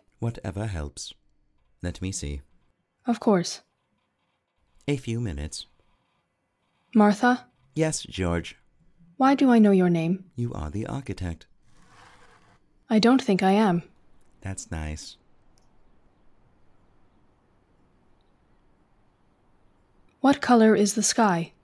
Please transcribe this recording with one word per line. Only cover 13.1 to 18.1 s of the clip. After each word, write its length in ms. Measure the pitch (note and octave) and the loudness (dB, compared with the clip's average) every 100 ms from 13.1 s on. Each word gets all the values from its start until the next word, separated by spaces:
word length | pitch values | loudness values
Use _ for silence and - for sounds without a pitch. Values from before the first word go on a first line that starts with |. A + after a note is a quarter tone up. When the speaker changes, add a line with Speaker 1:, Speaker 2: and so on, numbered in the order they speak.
| C4 | 4
Speaker 2:
think 220 | - F#3 | 2 0
I 80 | F#3+ | 2
am. 320 | G3 A3 E3+ - _ _ - _ _ | 4 2 0 -4 _ _ -20 _ _
Speaker 1:
That's 300 | - F#2+ - | -12 -12 -10
nice. 460 | D#2+ D#2 D#2 - - _ _ _ _ _ _ _ _ _ _ _ _ _ _ _ _ _ _ _ _ _ _ _ _ _ _ _ _ _ | -8 -8 -10 -14 -20 _ _ _ _ _ _ _ _ _ _ _ _ _ _ _ _ _ _ _ _ _ _ _ _ _ _ _ _ _